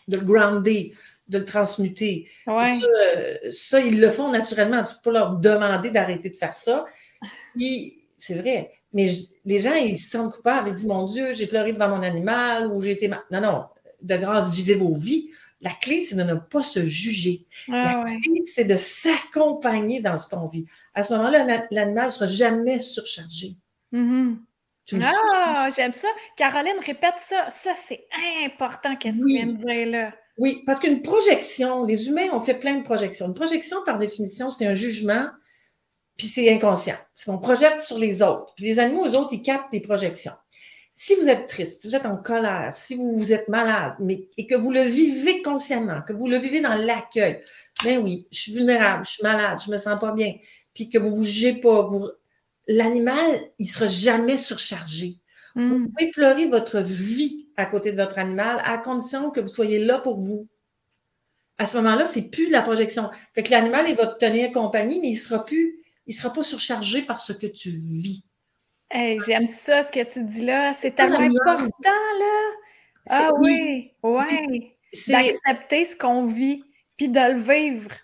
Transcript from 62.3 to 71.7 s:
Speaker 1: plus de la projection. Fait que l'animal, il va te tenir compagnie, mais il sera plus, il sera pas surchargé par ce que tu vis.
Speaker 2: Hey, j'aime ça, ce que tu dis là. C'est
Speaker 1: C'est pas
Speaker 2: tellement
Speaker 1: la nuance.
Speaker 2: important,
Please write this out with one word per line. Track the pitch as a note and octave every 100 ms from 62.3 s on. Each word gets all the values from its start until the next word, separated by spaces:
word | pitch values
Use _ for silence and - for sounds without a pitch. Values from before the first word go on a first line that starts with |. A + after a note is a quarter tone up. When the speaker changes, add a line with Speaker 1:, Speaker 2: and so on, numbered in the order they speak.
Speaker 1:
plus | - E4+
de |
la | C4+
projection. | A#3 A3 A3 A#3 G#3 - -
Fait | -
que | G#3+
l'animal, | A#3+ A3+ C4+ E4
il | A3+
va | A3+
te | -
tenir | G#3+ A3+ B3
compagnie, | B3 G#3 A3 A3 F4
mais | C#4
il | A3
sera | - A3
plus, | - D#4 E4 E4 _ _ -
il |
sera | - B3
pas | D#4
surchargé | C#4+ B3+ - A3+ G3+ C4
par | C#4 A#3
ce | -
que | G3+ G#3
tu | - F3+
vis. | E3 E3 D#3+ G3 G3 - _ _ _ _ _ _
Speaker 2:
Hey, | B3 A#3 A3 G#3+
j'aime | A3+ A#3
ça, | - - C#4+
ce | C#4+
que | C4+
tu | A#3 B3+
dis | G#3+ A3+
là. | A#3+ C4+ C#4+
C'est | C#4
Speaker 1:
C'est | C4
pas | C4+ C4
Speaker 2:
tellement | C#4
Speaker 1:
la | B3
nuance. | B3 F4 D#4
Speaker 2:
important, | A#3+